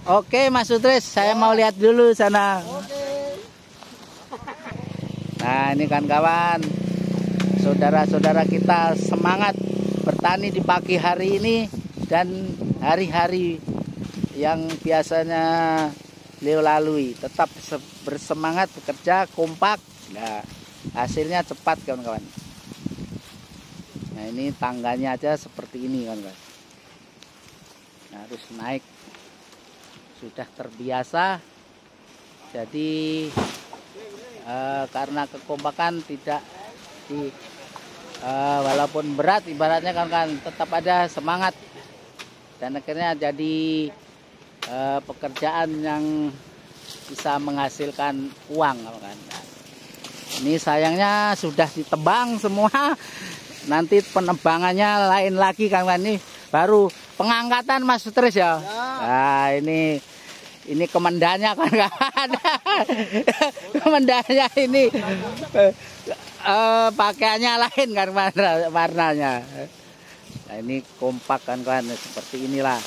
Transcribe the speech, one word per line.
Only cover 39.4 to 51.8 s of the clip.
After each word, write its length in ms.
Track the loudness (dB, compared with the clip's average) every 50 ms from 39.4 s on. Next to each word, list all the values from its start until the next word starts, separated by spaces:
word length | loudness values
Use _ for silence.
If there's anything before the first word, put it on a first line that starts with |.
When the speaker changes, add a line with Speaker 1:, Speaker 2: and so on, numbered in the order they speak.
| 0 -6
Speaker 1:
ibaratnya, 400 | -2 0 2 2 2 0 0 -2
kan, 160 | -2 -2 -2
kan, 200 | 0 0 0 0 -2 -4
tetap 320 | -8 -10 -12 -6 -6 -6 -2
ada 400 | -2 -2 2 2 2 2 2 0
semangat. 480 | -4 -6 -4 -4 -2 0 0 -2 -2 -4 -20 -20 -20 -20 -20 -20 -20 -20 -20 -20 -20 -20 -20 -20 -20 -20 -20 -20 -14 -10
Dan 160 | -10 -8 -8
akhirnya 400 | -8 -8 -8 -6 -2 -2 -2 -2
jadi, 720 | -2 -2 -4 -2 -2 -4 -2 -2 -2 -2 -2 -2 -2 -4 -6 -8 -14 -20 -20 -20 -20 -20 -20 -20 -20 -20 -20 -14 -14
eh, 380 | -12 -10 -6 -4 -4 -2 -2 -4
pekerjaan 680 | -6 -8 -14 -10 -12 -10 -6 -4 -4 -2 0 0 -2 -2 -2 -6
yang 220 | -4 -4 -4 -2 -2 -2 -2 -2 -4 -4 -6 -10 -20 -20 -20 -20 -20 -20 -20 -20 -20 -20 -20 -18 -18 -16
bisa 320 | -14 -6 -4 -2 -2 -2
menghasilkan 880 | -2 -4 -4 -2 -4 -4 -4 -6 -8 -8 -4 -4 -4 -4 -4 -4 -8 -10 -12 -18 -16
uang, 300 | -8 -2 0 0 0 0
kan. 400 | -4 -10 -14 -16 -16 -16 -16 -18 -18 -16
Nah, 180 | -16 -16 -16 -16 -18 -20 -20 -20 -20 -20 -20 -20 -20 -20 -20 -18 -18 -18 -18 -14 -12 -8
ini 160 | -4 0 0 0
sayangnya 800 | 0 2 2 2 4 4 2 2 2 2 2 2 2 2 0 0
sudah 320 | -2 -4 -2 2 2 0
ditebang 680 | 0 0 -8